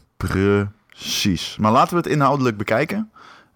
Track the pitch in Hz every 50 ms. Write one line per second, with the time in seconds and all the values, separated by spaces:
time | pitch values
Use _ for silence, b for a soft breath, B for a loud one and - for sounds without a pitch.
0 | _ _ _ - - 87 90 95 98 101 101 101 101 101 - _ _ _ - -
1 | - - - - - 104 87 78 - - - - 101 107 113 135 165 175 180 175
2 | - - 131 151 143 131 143 143 131 123 110 101 104 - 110 120 151 - 202 202
3 | 220 214 B B B B B B B B B